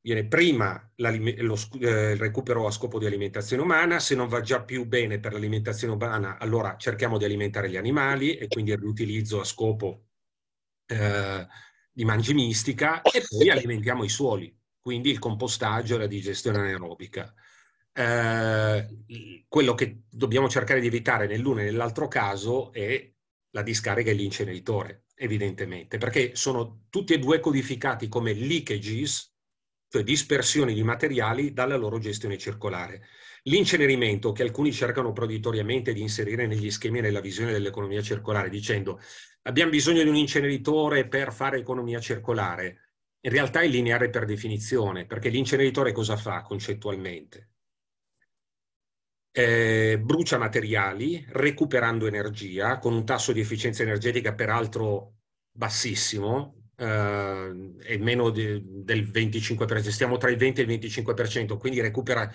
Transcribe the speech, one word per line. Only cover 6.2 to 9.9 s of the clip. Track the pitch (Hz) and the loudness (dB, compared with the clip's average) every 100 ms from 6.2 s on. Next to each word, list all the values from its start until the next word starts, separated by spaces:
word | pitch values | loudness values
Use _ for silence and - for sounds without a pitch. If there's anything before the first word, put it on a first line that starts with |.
| 98 95 | -4 -4
allora | 110 113 101 92 | 0 0 0 -4
cerchiamo | 123 107 120 107 | -4 -2 0 0
di | |
alimentare | 104 104 101 104 95 | 0 0 -2 -2 -2
gli | 92 | -2
animali | 113 147 135 135 143 160 | 0 2 2 2 0 -2
e | 104 | -4
quindi | 110 104 | -2 0
il | 104 | 0
riutilizzo | 107 107 110 110 107 104 | -2 -4 -2 -2 -2 -2
a | 95 | -4
scopo, | - 110 110 98 | -2 0 0 -4